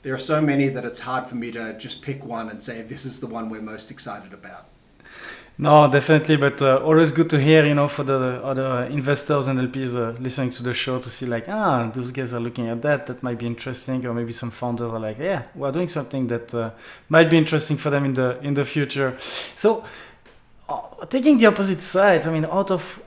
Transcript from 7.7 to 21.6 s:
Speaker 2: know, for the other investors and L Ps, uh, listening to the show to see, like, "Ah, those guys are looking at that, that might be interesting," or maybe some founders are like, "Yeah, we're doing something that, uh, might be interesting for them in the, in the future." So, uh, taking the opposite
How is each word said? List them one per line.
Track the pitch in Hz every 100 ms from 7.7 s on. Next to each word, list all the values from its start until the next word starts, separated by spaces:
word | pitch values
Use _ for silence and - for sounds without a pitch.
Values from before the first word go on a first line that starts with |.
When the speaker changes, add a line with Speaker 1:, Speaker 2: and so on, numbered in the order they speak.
| 143
Speaker 2:
know, | 143
for | 147
the | 135 135 127 127 131
other | 131 135 127 127 147
investors | 131 143 - 147 131
and | 131
L | 127 135
Ps, | 131 120
uh, | 113 117
listening | 127 127 127 123
to |
the | 123
show | 117 - 127
to | 123
see, | - 123 117
like, | 113
"Ah, | 208 202 127 113
those | 127 123
guys | 127 123
are | 120 117
looking | 120 113
at | 117
that, | 147 143 143
that | 123 127
might | 120
be | 117
interesting," | 117 - 123 - 131 123
or |
maybe | 117 117
some | 113 120
founders | - 123 117 117 113
are | 110
like, | 110 170
"Yeah, | 185 117 -
we're | 139 147
doing | 175
something | 156 127 135 123
that, | 117 117
uh, | 120 113 - - - _
might | 160 165
be | 165
interesting | 156 156 - 151
for | 151
them | 143 139
in |
the, | 131 127 127 143
in |
the | 139 143
future." | 156 139 139 135 123 - - - -
So, | 208 220 - - - - - - _ - -
uh, | - - - 170
taking | 269 269 262
the | 220
opposite | 202